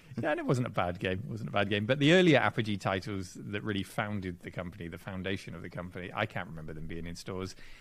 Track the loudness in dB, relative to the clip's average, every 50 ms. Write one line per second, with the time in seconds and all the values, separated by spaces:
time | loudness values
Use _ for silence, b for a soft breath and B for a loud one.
0 | B B B -2 0 0 0 2 2 2 4 4 2 0 2 2 2 2 0 0
1 | 0 0 0 0 -4 -6 -6 -6 -6 0 2 2 2 4 2 0 2 2 2 6
2 | 8 8 8 10 10 8 8 8 6 4 2 2 0 0 -2 0 0 0 0 0
3 | 0 -2 -4 -4 -4 -6 -10 -12 -8 -6 -6 -4 -2 -2 -2 -2 -2 -2 -2 -4
4 | -2 -2 -2 -4 -4 -6 -6 -8 -10 -10 -8 -6 -8 -8 -8 -8 -10 -10 -10 -10
5 | -10 -8 -8 -4 -2 -2 -4 -4 -6 -10 -12 -10 -10 -10 -8 -10 -10 -8 -8 -10
6 | -10 -6 -2 -2 -2 -2 -2 -6 -6 -6 -8 -10 -8 -8 -8 -8 -8 -6 -6 -6
7 | -6 -8 -8 -10 -8 -6 -4 -4 -4 -6 -8 B B B B B